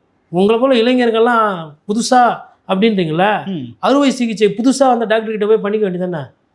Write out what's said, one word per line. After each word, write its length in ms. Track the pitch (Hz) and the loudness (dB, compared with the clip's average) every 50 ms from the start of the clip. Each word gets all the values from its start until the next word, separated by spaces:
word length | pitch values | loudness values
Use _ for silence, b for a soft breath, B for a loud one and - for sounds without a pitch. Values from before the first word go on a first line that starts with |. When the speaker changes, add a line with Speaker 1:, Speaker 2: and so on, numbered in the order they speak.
| _ _ _ _ _ - | _ _ _ _ _ -6
Speaker 1:
உங்களை 320 | 165 175 196 202 226 226 | -2 0 2 2 2 2
போல 140 | 247 277 262 | 2 2 2
இளைஞர்கள்லாம் 1000 | 233 220 247 254 247 240 240 220 226 226 240 240 226 220 208 190 170 160 156 147 _ _ - | 2 2 2 2 2 2 0 2 2 2 2 2 2 0 0 -2 -4 -8 -12 -16 _ _ -6
புதுசா 520 | 208 233 220 - 262 247 247 226 185 - - - _ _ _ - | -4 -4 -2 2 2 4 4 2 2 -2 -8 -20 _ _ _ -4
அப்படின்றீங்களா? 800 | 190 190 208 233 214 190 180 156 156 170 185 208 208 180 143 | -2 0 2 2 2 0 -2 -2 0 0 0 0 0 -2 -4
Speaker 2:
ம். 300 | 185 190 160 127 117 113 - | -6 -8 -8 -10 -12 -12 -6
Speaker 1:
அறுவை 320 | - 202 262 285 285 269 | -2 0 2 2 2 0
சிகிச்சை 360 | - - 247 226 220 - 220 202 | 0 0 -4 -4 -2 0 0 0
புதுசா 440 | 196 214 220 269 262 - 277 262 | 0 0 0 0 2 2 2 2
அந்த 140 | 247 233 233 | 2 0 0
டாக்டர் 240 | 196 220 226 220 214 | 0 -2 -2 -2 -4
கிட்ட 160 | 220 208 208 | -6 -4 0
போய் 120 | 208 220 214 | 0 0 0
பண்ணிக்க 320 | 180 202 208 220 214 190 | 0 -2 -2 -2 -2 -2
வேண்டியதானே? 420 | 180 175 185 180 175 156 131 117 _ _ _ _ _ | -4 -4 -6 -6 -6 -8 -10 -12 _ _ _ _ _